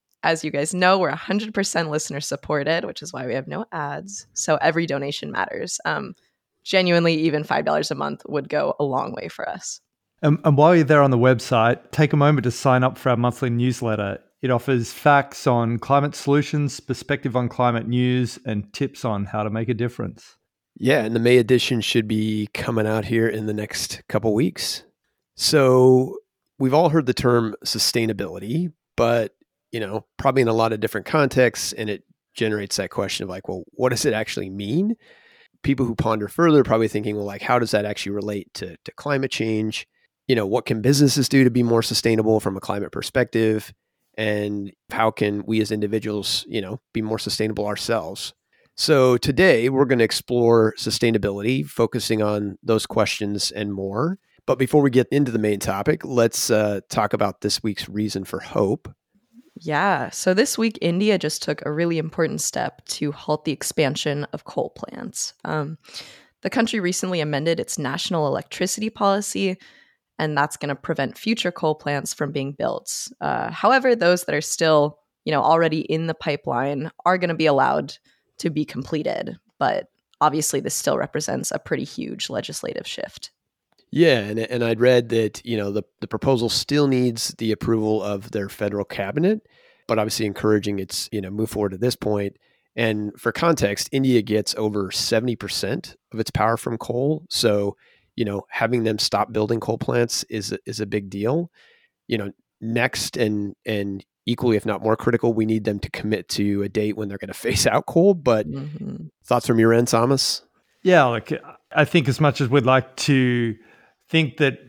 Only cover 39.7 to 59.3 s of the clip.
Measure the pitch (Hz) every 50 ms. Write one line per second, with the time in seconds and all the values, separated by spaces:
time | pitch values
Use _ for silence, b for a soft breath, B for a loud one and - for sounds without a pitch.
39.7 | 107 - - _ _ _ _ _ _ _ _ - 127 117 104 95 104 123 - -
40.7 | 113 110 104 131 143 139 147 139 - 143 127 - - 139 131 127 113 123 120 117
41.7 | 117 113 113 - 120 - - 117 113 110 107 110 110 107 - 98 95 95 - -
42.7 | 98 101 101 - - - - - - 131 123 - - 113 113 110 110 107 - -
43.7 | - _ _ _ _ _ _ _ _ - 110 107 107 104 104 104 104 101 98 101
44.7 | - _ _ _ - - 113 110 - - 110 104 101 104 98 107 113 110 107 101
45.7 | 110 107 104 101 107 110 - 107 104 104 98 - - - - - - 110 95 92
46.7 | 107 - _ _ _ 117 107 107 110 110 - 104 - - 110 110 107 107 104 104
47.7 | 104 - - - 117 110 80 82 98 - - - - _ _ _ _ _ _ _
48.7 | _ - - - 156 139 131 127 123 120 - 147 135 120 185 190 143 113 117 131
49.7 | 135 131 139 123 131 120 113 110 - - - - 123 120 120 117 117 113 110 107
50.7 | - - - - 107 - - 117 113 - 98 101 98 101 101 117 131 135 147 143
51.7 | - - 117 110 - 120 - - 113 107 107 104 104 104 104 101 95 - - -
52.7 | 110 110 - - 104 113 107 - - - 107 101 104 101 - - - 104 104 101
53.7 | 101 98 98 98 98 110 139 170 190 - _ _ _ _ _ - 131 131 131 123
54.7 | - 151 143 139 117 127 120 - 127 143 147 131 113 113 107 107 104 98 - -
55.7 | 98 98 101 - 156 160 - - 135 120 117 113 - - - - 117 107 107 104
56.7 | 101 98 - _ - - 107 104 - 101 104 98 92 _ - 104 - - - 113
57.7 | 98 - - - 98 104 107 104 - 98 95 - - - - - - 110 107 95
58.7 | 120 - _ - - _ _ _ _ _ _ _